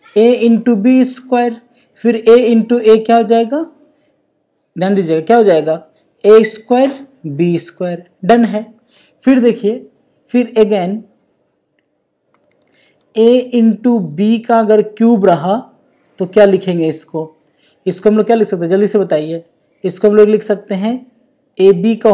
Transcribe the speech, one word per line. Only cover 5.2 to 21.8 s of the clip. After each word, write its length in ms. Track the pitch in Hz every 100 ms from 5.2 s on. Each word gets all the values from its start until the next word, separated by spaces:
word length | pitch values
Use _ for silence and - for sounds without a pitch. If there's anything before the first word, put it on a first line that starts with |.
| 160
क्या 100 | 233
हो 80 | 214
जाएगा, 380 | 160 151 160 - _ _ _ 202
ए 180 | 220 220
स्क्वायर 600 | - - 247 269 277 - _ 160
बी 300 | 143 175 165
square। 460 | - - 180 175 - _ 185
Done 200 | 240 220
है। 220 | 214 226 _ _ _ _ _
फिर 180 | - 262
देखिए 460 | 240 - 196 240 - _ _ _ _
फिर 220 | 247 240 220
again 400 | 208 208 180 208 - _ _ _ _ _ _ _ _ _ _ _ _ _ _ _ _ _ _ _ _ -
a 140 | 226 247 254 247
into 440 | 226 202 247 233 170 147
b 220 | 214 233 233
का 120 | 226
अगर 240 | 214 214 214
cube 340 | - 226 233 190
रहा 300 | 165 170 214 - _ _ _ _ _
तो 80 | 180
क्या 180 | 214 202
लिखेंगे 440 | 190 185 170 160
इसको, 420 | 156 - 160 156 _ _ _ _ _ -
इसको 240 | 175 214
हम 60 | 214
लोग 100 | 214
क्या 100 | 233
लिख 100 | 208
सकते 180 | 180 170
हैं, 60 |
जल्दी 160 | 190 208
से 120 | 208
बताइए, 440 | 180 156 156 165 - _ _ _ 190
इसको 240 | 175 208
हम 60 | 208
लोग 120 | 208
लिख 140 | 214
सकते 320 | - 202 - 190
हैं 200 | 208 254 - _ _ _ _ -
ए 140 | 190
बी 220 | 185